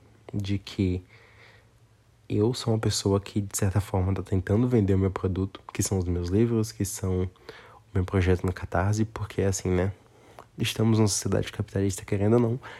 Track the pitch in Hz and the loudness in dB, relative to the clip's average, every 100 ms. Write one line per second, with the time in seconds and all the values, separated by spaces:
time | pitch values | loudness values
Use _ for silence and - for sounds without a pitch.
0 | - _ - 107 98 101 - - 95 90 | -20 _ -10 -6 -4 -4 -4 -2 0 0
1 | - - - - - - _ _ _ _ | -6 -20 -20 -20 -20 -20 _ _ _ _
2 | _ _ - 107 110 127 - 110 113 - | _ _ -4 0 2 0 0 0 0 0
3 | 101 98 - 107 98 - 98 101 - 95 | 2 2 0 -4 -4 -2 0 0 0 0
4 | 92 92 92 95 92 104 123 123 98 95 | 0 -2 -2 -2 2 2 4 4 4 4
5 | 95 - 95 92 98 - - - 101 98 | 2 0 -2 -2 -4 -6 -8 -4 -2 0
6 | 87 87 87 98 117 113 107 - 101 - | 0 -2 0 2 2 2 -2 -4 -6 -4
7 | 95 92 92 - - - - - _ 95 | -2 -2 -2 -6 -20 -20 -20 -20 _ -4
8 | 90 98 90 90 92 - - 87 98 104 | 0 2 2 2 0 -4 -4 0 0 0
9 | 110 - 104 - 95 95 95 90 95 - | -2 -4 -6 -2 -2 0 0 0 0 -4
10 | - - - - - - 117 - 113 110 | -14 -20 -20 -20 -18 -6 -4 0 2 4
11 | 107 - 98 98 104 - 104 98 98 - | 4 2 0 0 -2 -6 -6 -2 -2 -4
12 | - 101 104 120 117 123 - | -4 0 4 4 4 -2 -8